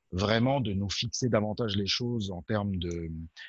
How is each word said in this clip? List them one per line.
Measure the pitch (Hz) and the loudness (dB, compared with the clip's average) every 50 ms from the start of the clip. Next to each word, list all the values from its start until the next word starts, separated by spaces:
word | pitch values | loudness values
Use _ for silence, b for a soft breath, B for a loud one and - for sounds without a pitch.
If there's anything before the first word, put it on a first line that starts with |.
| _ - | _ -6
vraiment | 90 90 104 101 113 113 120 131 139 143 | -2 2 4 4 4 6 4 4 4 2
de | 117 107 | 0 0
nous | 95 98 101 95 | 0 0 -2 -2
fixer | - - 123 110 - - 131 | -2 -4 -4 -4 -2 -2 0
davantage | 120 117 107 104 107 101 - 120 107 98 | 2 4 2 2 2 -2 -2 -2 0 0
les | 101 98 | 0 0
choses | 92 - - 123 120 120 113 101 95 | 0 0 -2 0 -2 -2 -2 -2 -4
en | 90 87 78 | -6 -6 -4
termes | - 110 104 101 101 95 | -2 0 0 0 0 0
de, | 87 85 87 85 85 82 82 80 80 82 80 - B B | -2 -2 -2 -4 -4 -4 -6 -6 -8 -10 -12 -14 B B